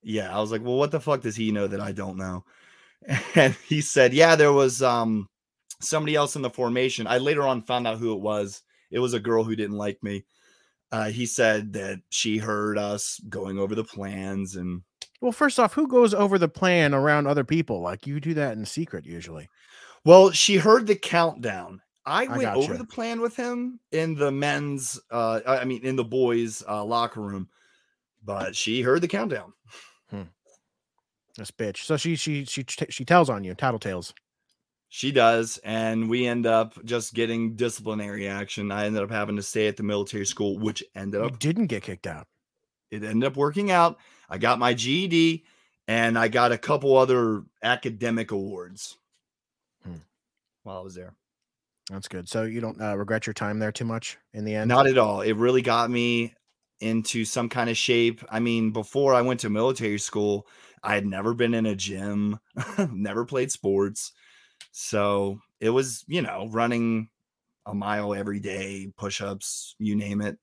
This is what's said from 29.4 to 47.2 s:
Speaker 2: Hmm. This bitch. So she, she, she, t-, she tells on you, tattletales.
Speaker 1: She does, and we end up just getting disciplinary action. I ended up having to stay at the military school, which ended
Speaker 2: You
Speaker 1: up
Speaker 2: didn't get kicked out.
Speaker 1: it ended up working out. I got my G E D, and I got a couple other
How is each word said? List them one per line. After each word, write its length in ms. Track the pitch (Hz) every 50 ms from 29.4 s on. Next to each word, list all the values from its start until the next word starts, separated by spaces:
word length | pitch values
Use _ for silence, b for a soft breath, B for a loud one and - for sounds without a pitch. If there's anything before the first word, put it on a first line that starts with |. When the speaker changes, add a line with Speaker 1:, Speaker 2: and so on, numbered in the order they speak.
| 98 - _ _ _ B B B B B B B B _
Speaker 2:
Hmm. 140 | - 101 92 85 _ _ _ _ _ _ _ _ _ _ _ _ _ _ _ _ _ _ _ _ _
This 140 | - 104 -
bitch. 260 | - _ 117 104 95 - -
So 120 | - 156
she, 180 | 143 - 170 165
she, 300 | 143 - 160 151 143 139
she, 180 | 127 - - 127
t-, 240 | - - - 156 -
she 160 | - - 131
tells 240 | - 170 180 165 135
on 140 | 117 101 98
you, 120 | 92 90
tattletales. 580 | - 139 131 120 110 - 107 95 90 87 - - - _ _ _ _ _ _ _ _ _ _ _ _ _ _
Speaker 1:
She 200 | - - - 135
does, 480 | 143 131 117 113 117 113 113 110 - - -
and 460 | 104 110 113 110 113 113 113 113 110
we 160 | 117 123 123
end 220 | 120 120 120 117
up 260 | 117 113 113 113 113 - - -
just 300 | 113 120 120 113 - 117
getting 420 | 113 117 113 117 113 113 113 113
disciplinary 720 | 110 120 120 - - 104 110 107 107 104 101 101 104 98
action. 440 | 98 98 98 101 98 - - 101 101
I 140 | 98 104 104
ended 180 | 107 107 107 101
up 80 | 101
having 240 | 113 107 104 104 104
to 80 | 104 98
stay 240 | - - 110 107
at 100 | 107 101
the 60 | - 104
military 420 | 101 104 101 101 95 - 104 98
school, 320 | - - - 107 101 98
which 260 | 98 107 107 104 - - - _
ended 260 | 98 98 101 98 101
Speaker 2:
You 60 | 110
Speaker 1:
up 120 | 131 135 113
Speaker 2:
didn't 280 | - 151 165 214 226
get 160 | 160 120 101 -
kicked 240 | - 95 - -
out. 180 | 90 82 78 - _ _ _ _ _ _ _ _ _ _ _ _ _
Speaker 1:
it 140 | 110 107 104
ended 240 | 110 107 113 127
up 100 | 139 131
working 320 | 135 143 147 147 196 202 202
out. 300 | 185 175 170 170 - b b b b b b b
I 80 | 85 95
got 180 | 113 113 123
my 160 | 117 123 123 123
G 300 | 120 113 127 139 175 190
E 40 |
D, 380 | 185 170 165 165 165 165 160 b b b b b b b b _
and 300 | - 110 117 117 117 113
I 100 | 117 113
got 240 | 120 110 123 120 120
a 60 | 120
couple 400 | 110 - - 151 139 143 139 131
other 460 | 131 131 131 127 123